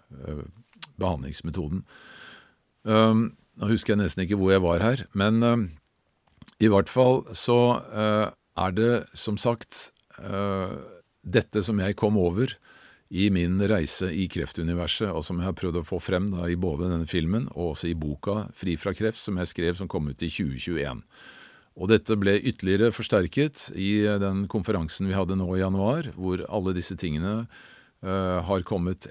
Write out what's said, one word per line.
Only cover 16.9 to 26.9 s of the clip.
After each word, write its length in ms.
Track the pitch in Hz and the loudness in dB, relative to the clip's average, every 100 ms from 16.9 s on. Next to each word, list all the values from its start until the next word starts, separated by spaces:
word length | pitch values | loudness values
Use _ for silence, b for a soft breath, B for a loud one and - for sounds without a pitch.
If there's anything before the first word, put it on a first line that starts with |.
denne 160 | 85 80 | -2 0
filmen 400 | 90 80 110 - | 0 0 -2 -4
og 180 | - 87 | -6 -6
også 160 | 73 85 | -4 -4
i 80 | 82 | -4
boka 540 | 76 73 101 104 101 | -4 -6 -4 -4 -6
Fri 240 | - 95 80 | -6 -4 -4
fra 160 | 98 | -4
kreft, 300 | 92 110 - | -2 -2 -4
som 160 | - 92 | -6 -4
jeg 80 | 87 | -4
skrev, 300 | - 85 87 | -2 -2 -2
som 80 | 92 | -4
kom 220 | 90 73 | -4 -4
ut 140 | 67 | -4
i 40 | 85 | -6
tjue 320 | - 78 65 | -4 -4 -4
tjueén. 440 | - 80 69 60 - B B B B B B - | -4 -4 -4 -8 -14 B B B B B B -4
Og 100 | 92 | 4
dette 300 | 110 - 107 | 4 4 2
ble 160 | 98 101 | 4 4
ytterligere 500 | 127 - 92 98 117 | 2 -2 2 4 4
forsterket 800 | - 110 107 87 - 147 - - - | 0 0 2 2 0 0 -2 -10 -4
i, 260 | 98 104 | 0 2
eh, 140 | 104 104 | 2 2
den 280 | 98 95 98 | 0 -2 -2
konferansen 560 | 110 90 98 80 - 95 | -2 -2 -2 -2 -4 -2
vi 80 | 95 | 0
hadde 220 | 90 95 | 0 -2
nå 100 | 90 92 | 0 0
i 60 | |
januar, 500 | 95 95 101 156 143 - | 0 0 0 0 -4 -6
hvor 260 | 92 92 78 | -4 -4 -2
alle 240 | 104 92 | -2 -2
disse 240 | 90 - | -2 -4